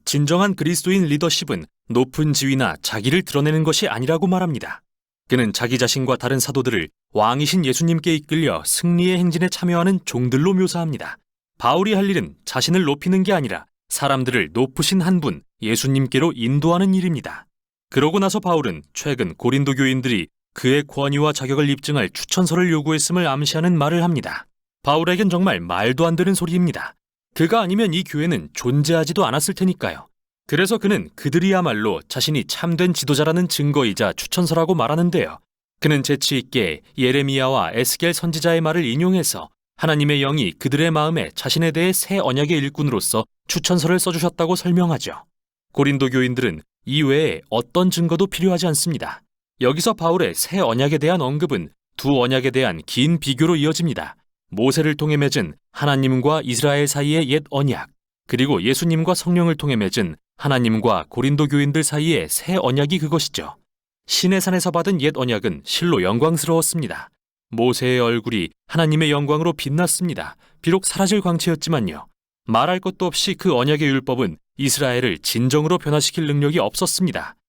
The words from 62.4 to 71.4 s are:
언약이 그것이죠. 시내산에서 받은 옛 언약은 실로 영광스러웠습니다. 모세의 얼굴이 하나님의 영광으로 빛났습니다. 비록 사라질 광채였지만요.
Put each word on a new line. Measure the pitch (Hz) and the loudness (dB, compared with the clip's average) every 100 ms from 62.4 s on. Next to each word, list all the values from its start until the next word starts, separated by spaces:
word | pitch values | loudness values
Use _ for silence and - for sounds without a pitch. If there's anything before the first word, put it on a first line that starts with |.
| - 190 | -2 -2
언약이 | 123 131 147 175 | 0 0 0 0
그것이죠. | 156 156 - - 73 - _ _ _ _ - | 0 -2 -2 -6 -10 -14 _ _ _ _ -6
시내산에서 | - 185 190 190 180 180 | 0 2 2 2 0 0
받은 | 170 185 180 | 0 0 0
옛 | 143 151 | 0 0
언약은 | 123 107 107 76 | 0 0 -2 -4
실로 | - - 175 127 | -6 -2 0 2
영광스러웠습니다. | 90 117 156 165 - 165 160 165 117 82 - _ _ _ _ | 2 2 2 0 0 0 0 -2 -6 -8 -14 _ _ _ _
모세의 | 113 123 117 127 127 | 0 2 4 2 2
얼굴이 | 117 117 113 110 82 - - | 2 0 -2 -2 -4 -8 -4
하나님의 | 160 160 151 156 | 0 2 4 2
영광으로 | 147 147 151 170 | 2 2 0 0
빛났습니다. | 151 143 147 180 - 180 131 80 - _ _ | -2 -2 0 0 0 -4 -4 -10 -14 _ _
비록 | 165 185 - | 0 0 0
사라질 | - 196 208 | 0 0 2
광채였지만요. | 185 170 | 0 0